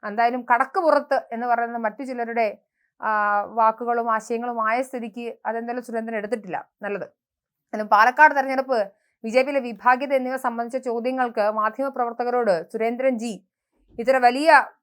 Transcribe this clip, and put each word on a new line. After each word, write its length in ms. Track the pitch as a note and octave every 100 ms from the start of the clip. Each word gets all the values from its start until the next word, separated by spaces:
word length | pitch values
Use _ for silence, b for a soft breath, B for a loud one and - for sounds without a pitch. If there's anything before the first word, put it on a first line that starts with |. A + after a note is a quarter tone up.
| G#3+
എന്തായാലും 380 | G#3 A#3 B3 A#3+
കടക്ക് 260 | A#3+ C4 G4
പുറത്ത് 400 | E4 D4 C#4+ C4+ -
എന്ന് 140 | A#3 A#3+
പറയുന്നത് 360 | A#3 A#3 A#3
മറ്റു 200 | A3+ G#3+
ചിലരുടെ, 560 | C4 B3 A3+ A#3 A3 G#3 _ _ _ _
ആ, 380 | G#3+ G#3+ G#3 G#3
വാക്കുകളും 720 | G#3 A3 A3 A3 A#3+ A#3+ A#3
ആശയങ്ങളും 540 | A3 G#3+ A#3 A#3+ A#3 A3
ആയ 140 | A#3
സ്ഥിതിക്ക് 520 | C4 B3+ A#3 G3+ A#3 - A3
അതെന്തായാലും 380 | A3+ A#3 B3
സുരേന്ദ്രൻ 320 | A#3+ A3+ A3+ A3+
എടുത്തിട്ടില്ല. 520 | G3+ A#3 G3+ D3+ - _
നല്ലത്. 220 | G3+ G3+
എന്നാലും 840 | D#3 _ _ _ _ _ _ G#3+ G#3+
പാലക്കാട് 480 | G#3 A3+ B3 D#4 C#4+
തെരഞ്ഞെടുപ്പ്, 520 | C4+ C4 C4 B3 G3 _ _ _
ബി 40 | A3+
ജെ 140 | A#3
പിയിലെ 180 | C4 C#4
വിഭാഗീയത 540 | A#3+ A3+ A#3+ B3+ C4+
എന്നിവ 220 | C#4 B3+ C4
സംബന്ധിച്ച 480 | B3+ A#3 A#3 B3+
ചോദ്യങ്ങൾക്ക് 640 | B3+ A#3 A#3 C4 B3 A3+ G#3
മാധ്യമപ്രവർത്തകരോട് 1200 | G#3+ G#3+ A3 C4+ C4 A#3+ A#3 A#3+ B3 A#3 F3 -
സുരേന്ദ്രൻ 460 | A3+ A3+ A#3+ C4 B3
ജി 280 | A#3 F#3 _ _ _ _ _ -
ഇത്തരം 240 | A#3 C4
വലിയ 420 | B3 B3 D#4 D4 A3+ _